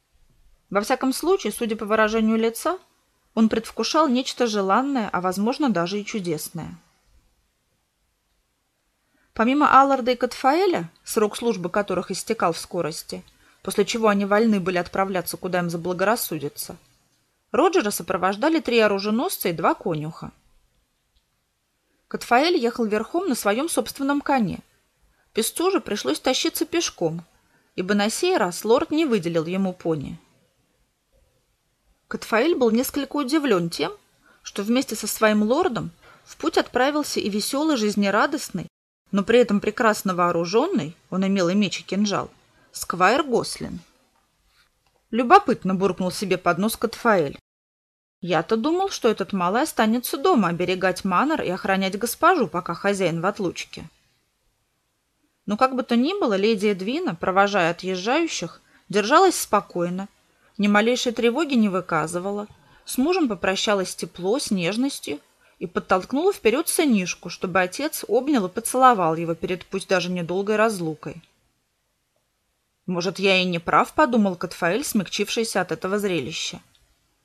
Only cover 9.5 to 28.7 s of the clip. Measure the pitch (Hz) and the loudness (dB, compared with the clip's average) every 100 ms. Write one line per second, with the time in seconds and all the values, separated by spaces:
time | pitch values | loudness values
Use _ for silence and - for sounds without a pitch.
9.5 | 285 277 262 277 269 247 247 247 - 262 | 4 6 8 6 4 0 0 -2 0 2
10.5 | 320 392 254 165 _ - 220 208 - 233 | 2 2 0 -4 _ -4 0 0 0 -2
11.5 | 190 170 208 202 180 208 180 - 220 185 | -2 -2 -2 -2 -4 -4 -8 -6 -2 -2
12.5 | 165 - 175 156 165 - 185 - _ _ | -2 -6 -6 -6 -8 -12 -14 -16 _ _
13.5 | _ - - 196 233 220 202 196 208 233 | _ -4 -2 0 2 2 2 2 4 4
14.5 | 202 180 175 175 196 190 185 175 - 185 | 2 0 -2 -2 -2 0 -2 -6 -8 -2
15.5 | 180 175 170 175 180 196 233 - 156 143 | -2 -2 -4 -4 0 0 0 -2 -6 -8
16.5 | - - - _ _ _ _ _ _ - | -10 -14 -14 _ _ _ _ _ _ -4
17.5 | 220 349 370 208 - 170 185 185 208 294 | 2 4 4 0 -4 -4 -2 -2 0 0
18.5 | 320 262 233 214 196 208 220 359 - 196 | 2 2 4 4 2 0 0 -2 -2 -4
19.5 | 165 214 330 196 156 151 - 156 _ _ | 0 0 0 -2 -4 -6 -10 -16 _ _
20.5 | _ _ _ _ _ _ _ _ _ _ | _ _ _ _ _ _ _ _ _ _
21.5 | _ _ _ _ _ - 214 - 240 330 | _ _ _ _ _ -12 -10 2 4 4
22.5 | 349 233 240 220 214 220 339 381 233 208 | 2 0 -2 -2 -2 -2 -2 -2 0 0
23.5 | 220 330 - 214 - 277 285 - 269 185 | 0 0 -2 -4 -6 -2 -2 0 0 0
24.5 | - _ _ _ _ _ _ _ - 220 | -4 _ _ _ _ _ _ _ -4 -4
25.5 | - 359 349 - 208 254 311 262 262 320 | -2 0 0 -2 -6 -4 -2 -2 0 -2
26.5 | - 320 339 - - 165 165 - _ _ | -4 -4 -2 -4 -2 -4 -4 -12 _ _
27.5 | _ _ - 180 202 208 - 359 359 180 | _ _ -8 -2 0 0 0 0 2 0
28.5 | 170 214 | -2 2